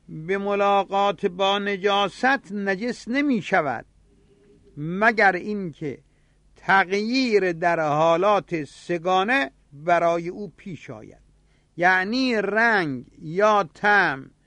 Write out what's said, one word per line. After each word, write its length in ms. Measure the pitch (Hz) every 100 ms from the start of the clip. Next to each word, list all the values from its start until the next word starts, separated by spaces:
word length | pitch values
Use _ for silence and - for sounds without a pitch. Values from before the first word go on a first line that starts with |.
| -
به 260 | 160 160 196
ملاقات 880 | 202 202 202 202 190 196 202 202 202
با 320 | 175 196 202
نجاست 920 | 202 196 202 202 196 - 254 277 -
نجس 560 | 202 196 190 247 - -
نمی 340 | 262 294 233
شود، 420 | - 185 147 113 - _ _ _ _ _ _ _ _ -
مگر 560 | 156 180 220 220 196
اینکه 640 | 180 208 208 185 - 151 120 _ _ _ _ _ _
تغییر 960 | - 190 175 196 220 262 254 208 185
در 280 | 165 175 165
حالات 840 | 156 147 165 165 202 202 - 165
سگانه 840 | 143 - - 170 170 185 202 269 269 - _
برای 560 | 143 156 170 170 170 170
او 240 | 202 202 -
پیش 340 | 202 160 -
آید، 320 | 110 107 - _ _ _ _ _ -
یعنی 580 | 175 185 190 247 262 220
رنگ 680 | 196 208 233 208 156 127 - -
یا 460 | 156 175 214 208 170
طعم 560 | - 208 208 170 135 - _